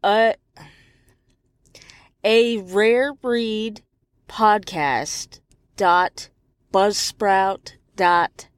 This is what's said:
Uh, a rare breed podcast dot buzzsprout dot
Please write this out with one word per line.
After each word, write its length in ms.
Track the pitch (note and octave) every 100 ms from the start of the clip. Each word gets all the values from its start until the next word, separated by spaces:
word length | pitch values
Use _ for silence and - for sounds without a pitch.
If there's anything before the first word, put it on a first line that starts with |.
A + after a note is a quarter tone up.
Uh, 300 | G3+ G#3+ A3+ - _ - - _ _ _ _ _ _ _ _ _ _ - - - _ _
a 340 | G#3 A3+ A#3+ A3+
rare 560 | F#3 F#3+ A3 A#3+ C#4
breed 680 | C#4 B3+ A#3+ A3+ G#3+ A3 G#3+ _ _ _ _ -
podcast 1120 | - G#3+ G#3 F#3 F3+ C#3+ A#2+ D3 - - - _ _ _ -
dot 520 | F#3 F3 F3+ - - _ _ _ _
buzzsprout 1000 | G3 G3+ G3+ - - G#3 F#3+ F#3+ G3 - _ _ -
dot 520 | F3+ F3 E3+ - -